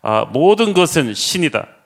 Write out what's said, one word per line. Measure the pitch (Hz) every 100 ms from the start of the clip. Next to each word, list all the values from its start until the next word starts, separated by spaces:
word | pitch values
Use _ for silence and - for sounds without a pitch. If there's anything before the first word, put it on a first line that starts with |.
아, | 110 110 113
모든 | 113 175 214 226
것은 | 185 175 160 127 101
신이다 | - 180 160 110 - _